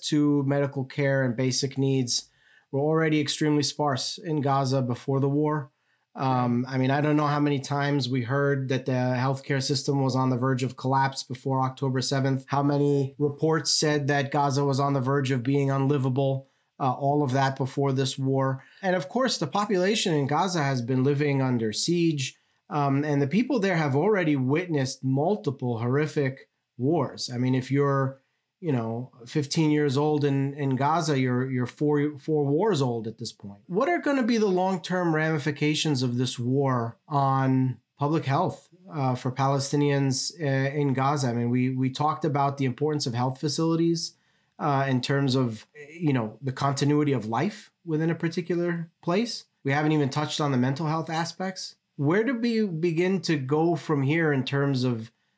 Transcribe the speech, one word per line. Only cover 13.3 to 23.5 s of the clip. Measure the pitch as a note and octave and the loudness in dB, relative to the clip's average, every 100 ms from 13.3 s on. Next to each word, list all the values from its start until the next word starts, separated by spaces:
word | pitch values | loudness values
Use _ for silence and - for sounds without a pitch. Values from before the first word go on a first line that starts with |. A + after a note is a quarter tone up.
| C#3 D#3+ D#3+ - | 0 0 0 0
said | - D#3 D3+ C3+ | 0 2 2 2
that | C#3+ C3 | 0 0
Gaza | D3 C#3+ C3+ C#3+ | 0 2 2 0
was | C3+ | 2
on | C#3+ | 2
the | C#3 | 0
verge | B2+ C#3+ C3 | 0 0 0
of | C3+ | -2
being | A#2 C#3 C#3 | 0 2 2
unlivable, | C#3 C3+ D3 C3 B2+ C3+ C3+ - _ _ - | 2 2 2 2 0 0 -2 -6 _ _ -4
uh, | C#3 | -2
all | B2 C#3 D3 | 0 0 2
of | C#3+ | 2
that | C3 C3+ C3 | 2 0 0
before | C3 - C#3 | -4 0 0
this | C3+ C3 - | 0 -2 -2
war. | C3+ C3+ C3+ C3 - - | -2 0 0 -2 -8 -8
And | G3 F3+ | -2 -2
of | F#3 | -2
course, | A#3+ B3+ - | -2 0 -2
the | D3 | -2
population | G3 G#3 F#3 F#3 G#3+ G3+ | -2 0 2 2 0 2
in | D3+ C3+ | 0 2
Gaza | D3 F#3+ F3 | 0 0 0
has | C#3 C3+ | 0 0
been | A#2 C3 C3 | 0 0 2
living | C#3 D3 C#3 | 2 2 2
under | C3 B2 A2 | 2 0 0
siege, | G#2 - F3 E3 D3 C3 - _ _ - | -2 0 2 2 0 -4 -8 _ _ -8
um, | D3 C#3+ C#3 D3+ | -2 2 2 2
and | C#3+ | 2
the | C#3 | 2
people | F3+ B3 | 2 2